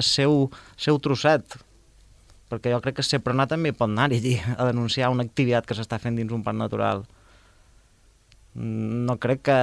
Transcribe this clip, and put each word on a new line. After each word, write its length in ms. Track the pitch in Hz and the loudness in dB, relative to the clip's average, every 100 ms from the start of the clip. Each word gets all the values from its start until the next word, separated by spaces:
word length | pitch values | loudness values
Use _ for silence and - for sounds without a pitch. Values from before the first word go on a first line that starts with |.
el 60 | - | 0
seu, 420 | - 143 147 135 - - - | 2 4 4 2 -2 -20 -6
seu 220 | - 147 | 0 2
trosset, 580 | 147 131 147 151 - - - _ _ _ - - - - - | 2 0 4 2 0 -18 -20 _ _ _ -20 -20 -20 -20 -10
perquè 240 | 113 123 | -4 0
jo 80 | 120 | 0
crec 140 | 135 131 | -2 -4
que 80 | 139 | -2
sempre 260 | 139 123 | -2 0
anar 140 | 127 135 | 0 0
també 240 | 160 160 | 0 -2
pot 160 | - 113 | 0 0
anar-hi 460 | 107 139 120 123 120 87 120 | 2 2 2 0 0 -2 0
a 80 | 123 | 0
denunciar 460 | 120 117 - 127 | 0 -2 0 0
una 100 | 127 | 0
activitat 420 | 120 - 123 120 - | -2 0 2 2 0
que 120 | 107 | -6
s'està 200 | 110 110 | -4 -6
fent 160 | 120 117 | -4 -4
dins 160 | 110 | -4
un 80 | 117 | -4
parc 140 | 104 110 | -4 -4
natural. 480 | 107 107 107 101 101 - _ - _ _ - _ _ _ _ _ _ - _ | -4 -2 -2 -2 -6 -20 _ -20 _ _ -20 _ _ _ _ _ _ -20 _
No 600 | 120 117 110 110 117 120 117 | -10 -6 -4 -4 -2 -2 -2
crec 240 | 120 131 - | 0 0 2
que 80 | 131 | 2